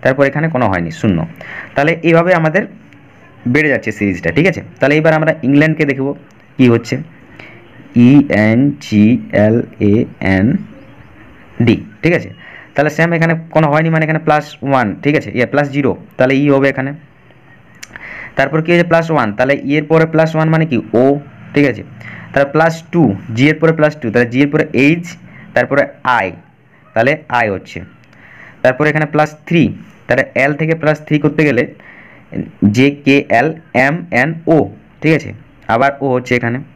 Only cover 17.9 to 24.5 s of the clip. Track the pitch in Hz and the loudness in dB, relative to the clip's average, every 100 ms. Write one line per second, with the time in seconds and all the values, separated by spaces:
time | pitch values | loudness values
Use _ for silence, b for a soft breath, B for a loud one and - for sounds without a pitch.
17.9 | B B B B - 139 160 160 175 175 | B B B B -4 -2 -2 2 0 4
18.9 | 165 165 151 113 101 127 143 139 151 151 | 0 2 0 -2 0 0 0 0 -2 2
19.9 | 160 160 160 160 160 160 160 160 120 - | 2 2 0 0 0 0 0 0 -4 0
20.9 | 110 131 143 143 - - 143 143 104 - | 2 2 2 -6 -20 -4 0 0 -2 -12
21.9 | - B B B 139 139 156 165 165 - | -20 B B B -2 0 2 0 0 -4
22.9 | 170 131 101 - 113 143 156 160 160 151 | 0 0 0 -8 0 2 4 0 2 0
23.9 | 151 117 107 123 123 143 | -2 -2 0 0 0 0